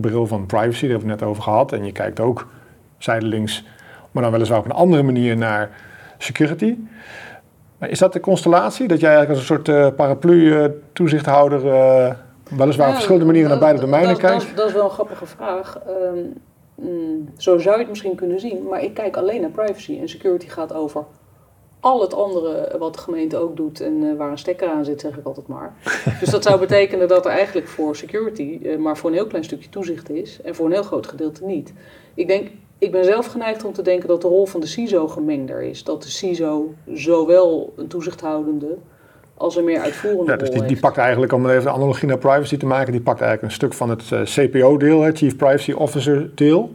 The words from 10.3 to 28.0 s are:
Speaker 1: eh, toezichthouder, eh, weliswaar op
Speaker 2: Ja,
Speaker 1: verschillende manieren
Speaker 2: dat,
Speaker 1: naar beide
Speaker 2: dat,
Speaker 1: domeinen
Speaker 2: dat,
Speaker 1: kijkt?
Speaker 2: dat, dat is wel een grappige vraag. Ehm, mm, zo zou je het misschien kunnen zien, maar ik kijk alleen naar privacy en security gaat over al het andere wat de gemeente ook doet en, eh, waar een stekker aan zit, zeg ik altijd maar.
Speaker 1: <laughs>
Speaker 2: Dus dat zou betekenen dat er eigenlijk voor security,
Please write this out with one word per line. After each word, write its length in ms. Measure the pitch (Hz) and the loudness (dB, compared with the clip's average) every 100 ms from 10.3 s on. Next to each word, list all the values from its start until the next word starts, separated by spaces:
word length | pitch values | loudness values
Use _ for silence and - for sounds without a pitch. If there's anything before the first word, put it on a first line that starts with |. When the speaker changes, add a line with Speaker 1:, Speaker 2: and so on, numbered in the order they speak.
| 175 160 151 | 6 6 6
Speaker 1:
eh, 20 | 147 147 - | 2 -2 -10
toezichthouder, 760 | - 170 151 143 139 143 143 139 | -2 0 2 4 6 6 4 2
eh, 420 | 131 131 131 127 120 - _ - 139 | 4 6 6 4 -2 -14 _ -8 0
weliswaar 300 | 139 135 139 | 2 4 2
op 60 | |
Speaker 2:
Ja, 20 | |
Speaker 1:
verschillende 320 | 135 202 185 160 | 2 2 4 6
manieren 240 | 165 151 | 4 4
Speaker 2:
dat, 100 | 143 | 4
Speaker 1:
naar 80 | 156 | 4
beide 180 | 143 131 | 4 2
Speaker 2:
dat, 40 | 143 | 4
Speaker 1:
domeinen 200 | 185 180 | 4 4
Speaker 2:
dat, 80 | - | 2
Speaker 1:
kijkt? 160 | - - | 2 -2
Speaker 2:
dat, 100 | 190 | -2
dat 100 | 214 | 0
is 40 | |
wel 100 | 190 | 0
een 60 | 202 | 0
grappige 360 | 190 202 - 165 | -2 -6 -8 -16
vraag. 520 | - 220 185 190 - - | -10 -8 -8 -10 -14 -10
Ehm, 320 | 190 185 175 175 - - _ _ | -4 -4 -4 -10 -14 -20 _ _
mm, 540 | - 180 170 160 156 147 - | -12 -8 -6 -6 -8 -10 -4
zo 220 | 190 175 | 2 2
zou 160 | 175 | 4
je 60 | 220 | 0
het 80 | 226 | -2
misschien 260 | 208 196 | -8 -8
kunnen 260 | 180 180 185 | -6 -4 -4
zien, 260 | 233 185 190 | -6 -8 -6
maar 120 | 190 | -6
ik 120 | 196 | -6
kijk 220 | - 208 - | -6 -6 -2
alleen 240 | 185 240 | -2 -2
naar 100 | - | -6
privacy 480 | 165 214 202 - - | -4 -4 -6 -10 -10
en 80 | 320 | -10
security 400 | - 190 180 - | -4 -2 -2 -4
gaat 260 | - 156 | -10 -8
over 300 | 160 151 151 151 _ _ _ _ _ _ _ | -6 -6 -6 -10 _ _ _ _ _ _ _
al 200 | 254 254 | 0 2
het 140 | 185 | 0
andere 600 | 196 202 180 165 156 - 165 | -2 -2 -2 -4 -4 -4 -6
wat 140 | 160 | -8
de 40 | 160 | -8
gemeente 360 | - 165 156 - | -8 -4 -4 -2
ook 200 | 170 156 | -4 -4
doet 240 | 156 - | -8 -6
en, 180 | 156 156 | -6 -2
eh, 140 | 151 151 | -2 -4
waar 120 | 147 | -6
een 80 | 143 | -6
stekker 300 | - - 180 | -6 -4 -4
aan 160 | 151 | -2
zit, 160 | 147 147 | -4 -6
zeg 160 | 151 143 | -8 -10
ik 80 | 139 | -12
altijd 200 | 135 - | -12 -12
maar. 280 | 131 - - - - | -14 -14 -12 -8 -6
Speaker 1:
<laughs> 240 | - - | -4 -4
Speaker 2:
Dus 80 | 185 | -2
dat 120 | 208 | 0
zou 180 | 208 196 | 2 2
betekenen 480 | 185 202 196 185 180 | 4 2 2 2 2
dat 160 | 180 | 2
er 60 | 180 | 2
eigenlijk 380 | 185 196 180 - | 0 -2 -4 -6
voor 280 | - 156 | -4 -4
security, 600 | 147 | -6